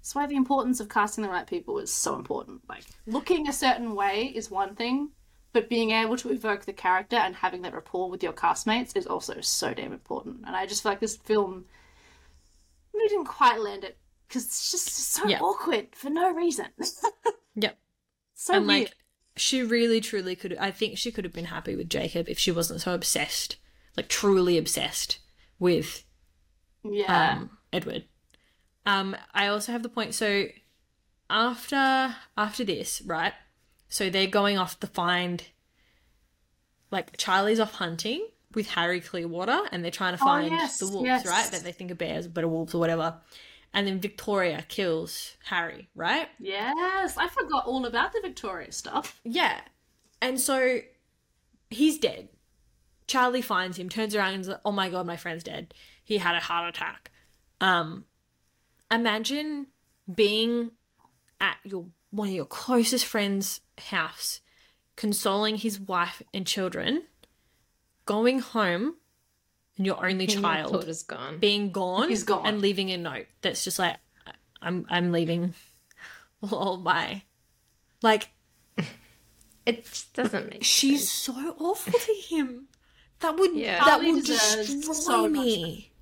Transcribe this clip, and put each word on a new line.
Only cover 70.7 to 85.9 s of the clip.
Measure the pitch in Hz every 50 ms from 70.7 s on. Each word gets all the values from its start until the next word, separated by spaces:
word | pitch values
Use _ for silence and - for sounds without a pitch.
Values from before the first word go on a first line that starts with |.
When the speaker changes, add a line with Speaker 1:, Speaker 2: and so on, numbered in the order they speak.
| -
Speaker 3:
daughter's | 180 - 160 165 160 -
gone. | _ - - 120 135 156 160
Speaker 2:
being | 175 208 202 208 208 202 175
gone | 196 190 180 180 190 247 330
Speaker 1:
He's | 339 214 -
gone. | - 202 185 -
Speaker 2:
and | 214 214 208
leaving | 202 202 202 180 196 185
a | 185
note | 180 170 165 135 117 - _ _ _ -
that's | 190 170 - -
just | - 160 -
like, | 185 170 - - _ _ _ _ _ - - - _ _ _ - -
"I'm, | 170 180 180 - -
I'm | - 175 175 175 175
leaving. | 170 170 160 170 170 170 180 170 - - - _ _ _ _ _ _
<laughs> | - - - - - _ _ _ -
Lol, | 202 226 185 175 202 185 180
bye." | 185 170 147 165 165 - - 196 - _ _ _ _ _ _ _ _ _ _ _ _ _ _ _ -
Like, | 226 220 208 214 - _ _ _ _ _ _ _ _ _ - 165 - - - - - _ _ _ _ _ _ - _ - _ _
Speaker 3:
It | - 240 233 -
just | - - - - - _
doesn't | - 247 240 - 196 - -
make | - - -
Speaker 2:
she's | - - - - 269 277 285 277 -
Speaker 3:
sense. | - - - - 254
Speaker 2:
so | 247 277 339 - -
awful | 311 339 403 453 - - - 480
to | - - 440
him. | 403 370 - 330 320 285 254 247 240 269 269 _ _ _ _ _ _ _ _ _ _
That | - 330 311 330
would, | 381 370 349
Speaker 3:
Yeah. | 302 254 220 190 175
Speaker 2:
that | -
Speaker 1:
Charlie | - - - - 330 330
Speaker 2:
would | 277 269
Speaker 1:
deserves | - - 226 214 214 214 220 214 214 277
Speaker 2:
destroy | 285 302 311 311
Speaker 1:
so | 302 302 349 - 339 339 320
much | 311 285 262
Speaker 2:
me. | 240 220 190 170 165 156 214 202 -